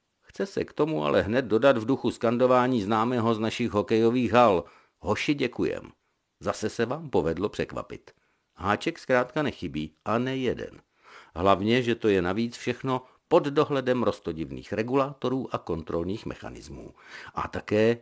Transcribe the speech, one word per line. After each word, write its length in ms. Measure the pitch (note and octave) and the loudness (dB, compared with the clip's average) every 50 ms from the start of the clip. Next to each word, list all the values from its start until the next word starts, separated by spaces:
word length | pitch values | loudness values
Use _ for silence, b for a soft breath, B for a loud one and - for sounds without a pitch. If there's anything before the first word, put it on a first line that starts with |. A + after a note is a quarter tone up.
| _ _ _ _ | _ _ _ _
Chce 240 | _ - - - G3 | _ -14 -6 -6 -6
se 200 | F#3+ - - - | -4 -2 -4 -4
k 80 | - - | -4 -2
tomu 320 | - D3+ D#3+ D#3 D3+ D3+ | -2 0 0 0 0 0
ale 160 | D2 C#2+ G2 | 2 2 2
hned 240 | E2+ F#2+ A2+ C3+ C3 | 2 2 0 0 0
dodat 320 | F#2+ G#2 A2 C3 C#3 C3 A2+ | 2 0 4 4 4 4 4
v 80 | G#2+ | 2
duchu 260 | A2+ C3+ - - A#2 | 0 0 0 0 -2
skandování 680 | - - - A2+ A#2+ A#2+ B2+ B2+ B2+ B2 B2 B2+ C3 A#2 | -2 0 0 0 2 4 4 6 6 4 4 4 2 0
známého 540 | F#2+ G2+ A2+ A2 A2+ B2 B2+ A#2+ A2 A#2 A2+ | 0 0 2 2 2 2 0 0 2 2 0
z 40 | G#2+ | 0
našich 320 | A2+ A2 - - A#2+ G#2 | 0 -4 -2 -2 -4 0
hokejových 600 | F#2+ G#2 G2 - A#2 A2 A2+ A2+ A#2+ B2+ A#2+ G2 | 0 0 0 2 2 4 4 4 4 2 0 4
hal: 320 | A2 B2 B2 A2 F#2+ E2 - b b b b b b b | 6 6 6 8 6 4 0 b b b b b b b
„Hoši, 340 | - G2 G#2 - - - D3 | -4 -2 -2 -2 0 -2 0
děkujem.“ 580 | C#3+ C3 A#2+ - - F2+ A1 - G1+ - - - _ _ _ _ _ _ _ _ _ | 0 -2 -2 -2 -2 -2 -2 -2 -4 -8 -14 -20 _ _ _ _ _ _ _ _ _
Zase 300 | - G2+ - - G#2+ G#2 | -6 -4 -4 -2 -4 -6
se 160 | - - A#2 | -2 -2 -4
vám 240 | A#2 C3+ D#3+ E3+ C3+ | -4 -4 -8 -8 -2
povedlo 400 | - F#2+ D2+ E2 D#2+ E2 G2 G#2 | -2 0 0 0 -2 -2 -4 -4
překvapit. 600 | - - E2 - C2+ A#1 - - - - - - - _ _ _ _ _ _ _ _ | -4 -6 -6 -6 -6 -10 -10 -10 -14 -16 -18 -20 -20 _ _ _ _ _ _ _ _
Háček 440 | - F2+ - G#3 G#3 - E3 E3+ - | -4 0 0 0 0 0 -4 -6 -6
zkrátka 440 | - - B2+ B2 B2 - - D3+ D3+ | -2 0 2 2 2 0 -2 -2 -2
nechybí, 520 | A#2+ - - - E2 C2 D2+ D2+ D#2 - _ _ | -2 -4 -6 -8 -8 -6 -6 -8 -8 -10 _ _
a 120 | G2+ G#2+ A#2+ | -2 -2 -2
ne 200 | B2 C3 C3 C3+ | -2 -2 -4 -2
jeden. 440 | B2+ A2+ D#2+ - G#1 - - - _ B B B B B B B B B B | -2 -2 -4 -4 -8 -12 -14 -20 _ B B B B B B B B B B
Hlavně, 460 | D#2+ F2+ G2 G2 F2 G2+ A2 A#2 B2+ | 0 4 4 4 4 4 2 2 2
že 140 | A#2+ A#2 A2+ | 2 0 -2
to 120 | - - A2 | 0 2 2
je 140 | G2 F#2 | 4 4
navíc 360 | F2 F2 F#2+ A2 A#2 A#2+ A#2+ - | 2 0 0 -2 -2 -4 -6 -6
všechno 460 | - B2+ A#2+ - - C3+ B2+ B2 b b b b b _ | -6 -6 -6 -4 -4 -4 -4 -4 b b b b b _
pod 160 | D#3 F3 D3 | 2 2 2
dohledem 600 | D3 C#3 D3+ C#3+ - D3 C3+ B2+ B2+ B2+ B2 A2+ | 2 2 0 0 2 0 -2 0 0 0 2 2
roztodivných 680 | G2+ - - - F#2+ E2 D#2+ D#2 C2+ C#2 B1+ C2 - G2+ | 0 0 -2 -6 -8 -6 -6 -8 -8 -8 -12 -10 -6 -4
regulátorů 840 | G2 A2 A#2+ C3 C#3 C3+ C#3+ D3 - - B2 C3 C3 A2+ - - | -4 -2 0 0 0 0 0 -4 -6 -4 -4 -2 -2 -4 -4 -6
a 20 | - | -8
kontrolních 680 | - - E2+ E2 D#2+ - E2 E2+ E2+ F2+ F#2+ - - | -6 -6 -6 -6 -6 -4 -4 -4 -2 -2 -6 -6 -8
mechanismů. 680 | C#2 - - - - - - D#2+ - C#2 - - - - B B B B B B B B | -10 -12 -10 -12 -14 -14 -16 -16 -16 -16 -16 -16 -18 -20 B B B B B B B B
A 140 | - - - | -8 -8 -6
také 500 | - - - - G#2 G#2+ A2 A#2 A#2 A#2 | -8 -10 -4 0 2 4 4 4 2 0